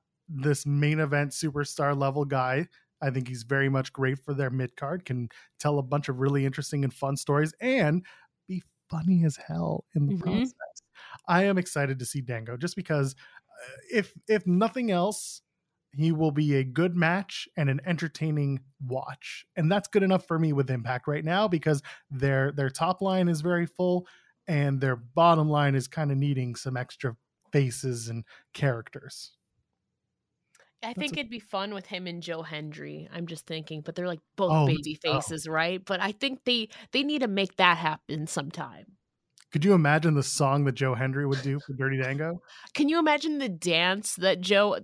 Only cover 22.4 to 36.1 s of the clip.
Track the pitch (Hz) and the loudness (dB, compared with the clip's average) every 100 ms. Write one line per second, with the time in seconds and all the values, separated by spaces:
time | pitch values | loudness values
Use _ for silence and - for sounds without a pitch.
22.4 | 139 143 135 - 165 185 190 185 175 160 | 2 0 -2 0 0 0 0 2 2 2
23.4 | 170 175 170 - 180 180 180 - _ _ | 0 0 0 0 0 0 -2 -16 _ _
24.4 | - 147 143 135 135 123 120 165 170 165 | -2 0 2 2 0 -2 -2 6 6 8
25.4 | 151 147 143 135 123 - 147 135 143 131 | 4 4 2 2 -2 -4 -2 0 0 0
26.4 | 123 117 131 127 123 - 127 113 _ _ | -4 -6 -6 -6 -8 -6 -6 -6 _ _
27.4 | _ 143 131 120 131 117 113 113 - - | _ 2 2 0 -6 -6 -6 -8 -10 -16
28.4 | _ - 143 117 - - 127 - - _ | _ -2 0 0 -6 -16 -16 -18 -18 _
29.4 | _ _ _ _ _ _ _ _ _ _ | _ _ _ _ _ _ _ _ _ _
30.4 | _ _ _ _ 233 240 294 294 240 233 | _ _ _ _ -10 -6 -4 -4 -8 -10
31.4 | - 196 202 202 190 185 180 175 170 165 | -8 -6 -6 -8 -8 -8 -8 -8 -8 -8
32.4 | 160 156 151 151 147 151 156 170 170 160 | -8 -10 -10 -12 -12 -14 -12 -10 -10 -10
33.4 | - 160 156 156 151 156 180 165 _ - | -10 -10 -10 -12 -10 -8 -6 -6 _ -2
34.4 | 185 156 143 147 151 151 165 139 - 160 | 4 6 4 2 -2 -2 0 0 -2 -6
35.4 | 156 160 165 185 190 185 196 | -4 0 0 -2 -4 -2 -2